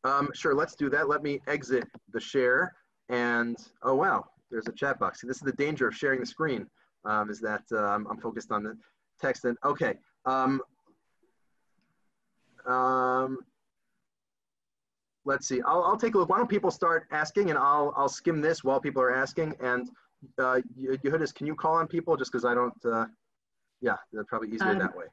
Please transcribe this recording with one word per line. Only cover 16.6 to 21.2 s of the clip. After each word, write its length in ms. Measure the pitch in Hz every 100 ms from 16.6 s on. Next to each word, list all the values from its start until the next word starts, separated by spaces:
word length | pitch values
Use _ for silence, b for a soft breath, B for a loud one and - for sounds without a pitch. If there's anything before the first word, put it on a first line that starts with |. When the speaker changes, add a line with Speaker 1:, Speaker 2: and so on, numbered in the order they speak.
| -
Speaker 1:
start 360 | - 170 160 -
asking, 400 | 156 156 - 196
and 80 | 147
I'll, 340 | 139 147 147 -
I'll 120 | 139
skim 320 | - - 160
this 240 | 151 165
while 160 | 131 135
people 220 | 147 135
are 120 | 127
asking. 400 | 127 135 - 160 -
And, 300 | 127 123 123 b b _ - -
uh, 220 | 127 127 123 123
Ye-, 200 | 131 135
Yehudis, 300 | 139 160